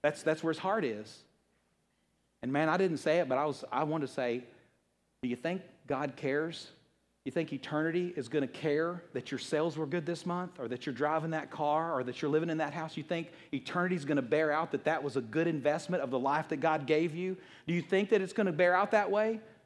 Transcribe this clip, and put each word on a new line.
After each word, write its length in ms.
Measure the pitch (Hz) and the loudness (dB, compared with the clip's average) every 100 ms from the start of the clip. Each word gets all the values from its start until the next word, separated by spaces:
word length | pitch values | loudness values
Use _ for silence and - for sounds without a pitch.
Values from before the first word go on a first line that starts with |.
That's, 220 | 147 151 | 0 0
that's 180 | 160 151 | -2 0
where 100 | 160 | 0
his 80 | 156 | -2
heart 240 | 190 214 | 0 0
is. 400 | 147 107 107 - _ _ _ _ _ _ _ _ _ _ _ _ | -2 -4 -10 -18 _ _ _ _ _ _ _ _ _ _ _ _
And 100 | 120 | -2
man, 180 | 139 160 | 0 2
I 80 | 175 | 2
didn't 200 | 190 156 | 2 2
say 220 | 160 165 | 2 2
it, 80 | 143 | 2
but 100 | 131 | 0
I 80 | 151 | 0
was, 200 | 135 - | -4 -4
I 120 | 131 | -2
wanted 240 | 151 160 135 | 0 -2 -4
to 60 | |
say, 320 | - 123 120 123 - _ _ _ _ _ _ | -2 -2 -2 -6 -20 _ _ _ _ _ _
Do 60 | 127 | -4
you 80 | 123 | -2
think 240 | 160 180 - - - | -2 -4 -8 -20 -6
God 300 | 135 143 131 | -4 -4 -4
cares 500 | 143 143 160 165 - - _ _ _ _ - | -2 0 -2 -6 -14 -20 _ _ _ _ -4
you 60 | |
think 220 | 170 156 | -2 -2
eternity 600 | 139 - 151 160 170 175 175 | -6 -4 0 0 0 -2 -4
is 100 | 113 | -2
gonna 200 | 151 139 | 0 -2
care 540 | - 156 147 165 175 - | -2 0 2 0 -4 -8
that 180 | 127 - | -8 -6
your 80 | 127 | -8
sales 380 | - 147 165 147 | -2 0 0 -2
were 80 | 151 | -2
good 200 | 175 151 | -2 -2
this 200 | 170 175 | -4 -4
month, 340 | 175 180 - | -4 -6 -8
or 80 | 120 | -6
that 180 | 120 - | -4 -4
you're 80 | |
driving 380 | 120 147 156 160 | 0 2 2 0
that 200 | 160 147 | -4 -6
car, 420 | - 147 151 165 | -2 2 2 2
or 100 | 147 | 0
that 180 | 123 120 | 0 0
you're 100 | 151 | 2
living 180 | 156 165 | 4 4
in 80 | 160 | 0
that 160 | 147 | 0
house? 240 | 151 160 - | -2 -6 -8
You 60 | |
think 280 | 147 170 165 - - | -4 -4 -4 -12 -6
eternity's 500 | 139 - 180 180 180 | -6 -2 0 2 0
gonna 180 | 139 147 | 2 0
bear 300 | 120 147 156 | 4 2 4
out 200 | 151 165 | 2 0
that 120 | 139 | 0
that 200 | - 156 | 0 0
was 120 | 139 131 | 0 -2
a 60 | |
good 260 | 113 131 170 | -2 0 2
investment 560 | 160 139 156 - 175 | 2 2 0 0 -2
of 80 | 135 | 0
the 80 | 127 | 0
life 300 | 135 151 156 | 2 0 0
that 80 | 151 | 0
God 280 | 160 156 143 | 2 2 2
gave 300 | 156 170 160 | 2 2 -2
you? 220 | 185 185 - - - | -4 -6 -10 -12 -2
Do 80 | |
you 80 | 175 | -2
think 280 | 165 196 202 | 2 2 4
that 120 | 214 | 2
it's 120 | 185 | 2
gonna 180 | - 196 | 0 0
bear 240 | 151 180 180 | 4 4 4
out 160 | 208 | 4
that 180 | 214 196 | 2 4
way? 300 | 202 220 220 - - | 2 2 -2 -8 -20